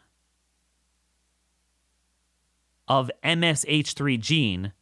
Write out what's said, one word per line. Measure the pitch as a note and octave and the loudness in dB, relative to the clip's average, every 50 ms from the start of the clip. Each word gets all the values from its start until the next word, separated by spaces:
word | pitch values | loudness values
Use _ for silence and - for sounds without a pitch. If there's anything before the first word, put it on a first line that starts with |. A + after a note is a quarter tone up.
| _ _ _ _ _ _ _ _ _ _ _ _ _ _ _ _ _ _ _ _ _ _ _ _ _ _ _ _ _ _ _ _ _ _ _ _ _ _ _ _ _ _ _ _ _ _ _ _ _ _ _ _ _ _ _ _ _ | _ _ _ _ _ _ _ _ _ _ _ _ _ _ _ _ _ _ _ _ _ _ _ _ _ _ _ _ _ _ _ _ _ _ _ _ _ _ _ _ _ _ _ _ _ _ _ _ _ _ _ _ _ _ _ _ _
of | - C3+ C3+ B2+ B2 - - | 0 0 2 0 -2 -6 -4
M | - D#3 E3+ E3+ E3+ | -2 -2 0 2 2
S | E3 D3+ - - | 2 0 0 0
H | - D3+ D3+ C#3+ - - | 0 0 0 0 -2 -4
three | - C#3 C#3 B2+ | -2 0 0 0
gene | A#2 G#2+ - D#3+ D#3+ B2+ G#2 F2+ F2+ F#2+ G2+ - _ | 0 0 0 2 2 2 0 0 -2 -6 -8 -10 _